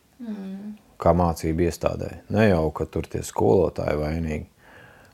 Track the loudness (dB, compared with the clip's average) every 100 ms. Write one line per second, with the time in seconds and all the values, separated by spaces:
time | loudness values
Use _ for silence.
0 | _ -16 -12 -10 -10 -12 -12 -16 _ -2
1 | 2 4 2 0 -2 0 0 0 -2 -4
2 | -8 -10 -2 4 4 4 2 -2 -4 -4
3 | -6 -6 -6 0 4 4 4 0 -2 -2
4 | -2 -2 -4 -4 -8 _ _ -20 -20 -20
5 | -20